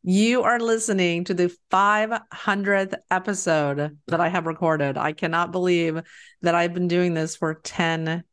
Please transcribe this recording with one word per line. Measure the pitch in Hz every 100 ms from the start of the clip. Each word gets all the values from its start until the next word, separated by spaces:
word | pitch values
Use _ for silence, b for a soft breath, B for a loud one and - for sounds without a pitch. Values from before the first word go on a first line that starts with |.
you | - 190 220 254
are | 226 240
listening | 226 226 220 196 175 170 175
to | 180
the | 175 175 _
five | 185 202 214 220 226 -
hundredth | - - 202 196 196 190 - _
episode | 185 185 190 - 156 147 139 147 147 -
that | 170
I | 170
have | 180 165
recorded. | 160 170 156 143 139
I | 151
cannot | 156 170 165 175
believe | 180 180 175 165 160 170 B B B
that | 175 170
I've | 175
been | 175 180
doing | 175 180
this | 160 160 -
for | 160
ten | 156 - - 165 165 160 165 -